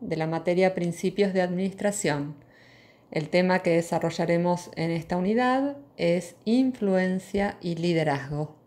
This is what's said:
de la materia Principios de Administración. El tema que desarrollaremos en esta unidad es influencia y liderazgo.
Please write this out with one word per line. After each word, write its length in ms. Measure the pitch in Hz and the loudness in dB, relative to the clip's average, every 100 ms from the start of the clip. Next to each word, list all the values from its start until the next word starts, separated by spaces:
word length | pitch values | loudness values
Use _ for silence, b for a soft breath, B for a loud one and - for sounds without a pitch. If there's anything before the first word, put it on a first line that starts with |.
de 160 | 202 160 | -6 -2
la 100 | 160 | -2
materia 480 | 165 170 175 185 185 | -2 0 4 4 2
Principios 580 | 175 165 190 185 196 | -4 -2 -2 0 0
de 80 | 185 | 2
Administración. 920 | 180 180 190 190 202 202 160 143 147 - B B B B B B B | 0 0 -4 -2 -4 0 -2 -2 -4 -10 B B B B B B B
El 200 | 160 151 | -6 0
tema 300 | 175 185 185 | 2 2 2
que 100 | 185 | 2
desarrollaremos 1000 | 170 170 165 165 160 170 170 175 175 - - | 2 2 0 -2 -2 0 2 2 -2 -4 -6
en 160 | 165 | -2
esta 240 | 165 160 180 | -2 -2 -2
unidad 640 | 185 226 254 262 285 277 - - | 0 2 2 2 0 -4 -14 -2
es 400 | 170 175 175 - | 0 0 -2 -8
influencia 1120 | - 247 262 247 202 185 185 185 - 196 202 - | 0 2 2 0 2 2 2 -2 -2 -2 -2 -4
y 140 | 175 165 | -6 -2
liderazgo. 760 | 175 165 156 139 135 147 151 - | 2 2 2 0 -4 -6 -6 -10